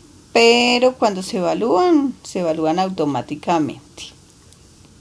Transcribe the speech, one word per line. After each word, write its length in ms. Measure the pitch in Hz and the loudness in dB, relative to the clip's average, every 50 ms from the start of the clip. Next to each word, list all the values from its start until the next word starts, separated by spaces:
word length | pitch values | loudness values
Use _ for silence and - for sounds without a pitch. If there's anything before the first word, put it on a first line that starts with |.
| - - - - - - | -20 -20 -20 -20 -8 -2
pero 640 | - 233 233 233 233 240 240 240 247 240 247 254 254 | 2 4 6 6 4 4 2 2 2 2 2 0 0
cuando 260 | - 262 214 202 180 | 0 -2 -2 -2 -2
se 180 | 190 - - 190 | -6 -6 -6 -4
evalúan, 760 | 180 165 160 170 208 240 320 359 359 359 339 294 277 262 208 - - | -2 -2 -2 -2 -2 0 0 2 2 4 4 2 2 0 -4 -8 -12
se 160 | - - 196 | -10 -6 -4
evalúan 400 | 175 165 156 165 160 156 160 180 | -2 -2 -2 -2 -2 -2 0 0
automáticamente. 1000 | 185 190 185 175 156 147 139 123 120 - 147 147 - - 175 165 151 127 - - - - - - - - - - - - - - - - - - - - - - - - - - | -2 -2 -2 -4 -4 -2 -2 -4 -6 -8 -10 -8 -4 -2 -2 -2 -2 -4 -6 -12 -18 -20 -20 -20 -20 -20 -20 -20 -20 -20 -20 -20 -20 -20 -20 -20 -20 -20 -20 -20 -20 -20 -20 -20